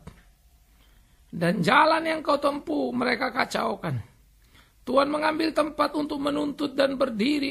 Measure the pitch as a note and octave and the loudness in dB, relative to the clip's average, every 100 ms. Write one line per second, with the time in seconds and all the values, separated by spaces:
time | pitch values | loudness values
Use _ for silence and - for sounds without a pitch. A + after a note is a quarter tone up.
0 | - - _ _ _ _ _ _ _ _ | -20 -20 _ _ _ _ _ _ _ _
1 | _ _ _ E3+ E3+ F3+ D#3+ D4 D#4 D#4+ | _ _ _ -4 0 2 4 6 6 4
2 | D#4+ D#4+ D4 C#4+ C#4+ C#4+ E4 D4 B3+ B3 | 0 -2 0 0 0 -2 -4 -2 -2 -2
3 | B3 B3 B3 B3+ - - - G3+ F3 B2 | 0 0 -2 -2 -2 -2 -2 -4 -4 -6
4 | - _ _ _ _ - _ _ - C4 | -6 _ _ _ _ -20 _ _ -2 2
5 | C#4+ D4+ D#4 D#4 D#4+ D4 D4+ - D4 D#4 | 2 0 0 0 0 0 0 0 0 0
6 | D4 C#4+ C#4+ C#4+ D4 - C#4+ C4+ C4+ C4 | -4 -4 -2 -2 -4 -4 -4 0 0 2
7 | C4 G#3+ B3+ D4 C#4 | -2 0 0 0 -2